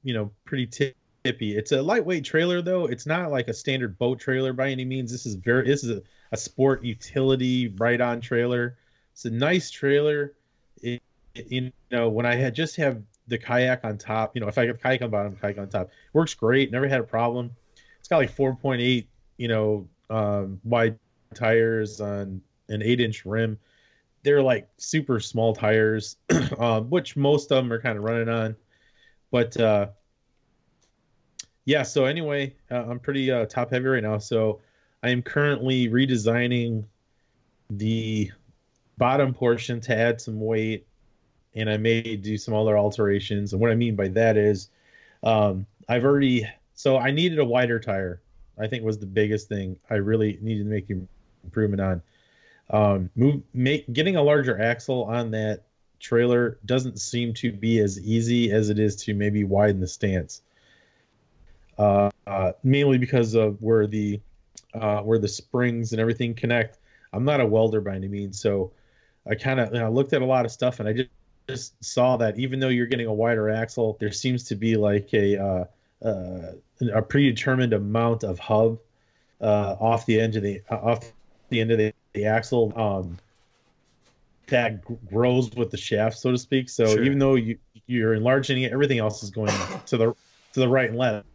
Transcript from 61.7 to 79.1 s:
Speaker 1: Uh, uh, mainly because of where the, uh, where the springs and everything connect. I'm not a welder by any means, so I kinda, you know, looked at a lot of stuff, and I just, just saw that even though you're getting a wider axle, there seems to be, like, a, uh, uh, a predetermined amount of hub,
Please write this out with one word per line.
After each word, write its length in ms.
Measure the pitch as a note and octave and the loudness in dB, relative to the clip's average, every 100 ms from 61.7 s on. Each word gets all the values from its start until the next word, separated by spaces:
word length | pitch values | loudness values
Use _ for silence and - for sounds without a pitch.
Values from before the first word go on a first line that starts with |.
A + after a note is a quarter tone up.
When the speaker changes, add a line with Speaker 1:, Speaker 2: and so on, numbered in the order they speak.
| - | 0
Speaker 1:
Uh, 320 | G#2 G2+ G2+ - - | 4 4 2 0 -8
uh, 260 | G2 F#2 - | -2 -2 0
mainly 320 | C3 C#3 C#3+ B2+ | 2 4 4 2
because 360 | B2 C3 A2+ | 2 2 2
of 260 | A2+ A2 G#2 | 4 2 0
where 260 | A2 A2+ G#2+ | 2 4 4
the, 340 | G#2+ G#2 G2+ - _ _ - _ | 0 -2 -4 -8 _ _ -20 _
uh, 260 | A2 A2 G#2 | -4 -2 -2
where 160 | G#2 A2+ | 2 2
the 100 | G#2 | 2
springs 640 | - - B2+ B2 A#2 A2+ | -6 -6 0 0 0 -4
and 80 | A2 | 0
everything 340 | A2+ A#2 A#2+ | 0 0 -2
connect. 440 | A#2 A#2+ A#2+ A2+ _ _ _ _ | -2 0 2 0 _ _ _ _
I'm 120 | G2 | -2
not 160 | C3 D3 | 0 2
a 60 | A#2 | 4
welder 340 | A2 A2 G#2+ | 4 4 2
by 140 | G2+ | -2
any 140 | F#2+ F#2+ | -6 -6
means, 320 | G2+ G2+ G2 | -6 -8 -4
so 320 | A2 G2+ F#2 _ _ _ _ _ - | -2 0 -4 _ _ _ _ _ -8
I 60 | |
kinda, 340 | G#2+ C3+ C3 A2+ | -4 -2 0 0
you 60 | A#2 | -2
know, 100 | A2+ | 0
looked 220 | A#2+ C3+ | 0 2
at 100 | D3 | 0
a 40 | B2+ | 2
lot 180 | C3 | 2
of 60 | A#2 | 0
stuff, 300 | - B2+ B2+ | -2 -4 -2
and 80 | G#2+ | -4
I 40 | |
just, 160 | A2+ B2+ _ _ _ - | -2 -4 _ _ _ -12
just 360 | B2+ - _ | -12 -12 _
saw 320 | - - B2 B2+ | -8 0 2 2
that 220 | A2+ G#2 | 0 -2
even 200 | C3 C3 | -4 -2
though 80 | C3 | 0
you're 180 | B2 A#2+ | 2 0
getting 200 | B2 A#2 | -2 -2
a 60 | |
wider 340 | G#2+ A2+ A#2 G#2+ | 0 0 2 0
axle, 460 | A2 A2+ - A2+ G#2+ | -2 -4 -2 -2 -2
there 100 | G#2 | -6
seems 340 | - C3 B2 | -4 -2 -4
to 120 | B2 G#2 | -4 -4
be, 200 | A2+ A2 | 0 2
like, 360 | G#2 G#2 G2 | 2 0 0
a, 220 | A2+ G2+ G2+ | 2 2 2
uh, 240 | G2 F#2 F2+ _ _ _ | 0 -2 -4 _ _ _
uh, 480 | A2+ G2 F2+ F#2 E2+ F2+ _ _ A#2+ | -6 -4 -6 -10 -12 -16 _ _ -2
a 100 | G#2 | -2
predetermined 680 | A2 C#3+ C#3 A2 - C3 B2 | 0 2 2 2 -2 0 2
amount 520 | G#2+ G2+ A2+ A#2 A#2 | 0 0 0 2 0
of 140 | G2+ F#2 | -2 -8
hub, 400 | - G#2+ A2+ A2+ _ _ _ | 0 4 4 2 _ _ _